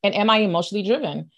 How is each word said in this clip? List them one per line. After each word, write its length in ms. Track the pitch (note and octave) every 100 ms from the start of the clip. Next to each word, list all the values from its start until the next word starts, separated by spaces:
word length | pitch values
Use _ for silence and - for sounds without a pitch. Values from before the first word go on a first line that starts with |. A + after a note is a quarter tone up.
And 120 | G3+ G3
am 140 | G#3+
I 80 | A3
emotionally 500 | G#3+ E3+ F3 G#3 G3
driven? 440 | B3+ A3+ D3 D#3+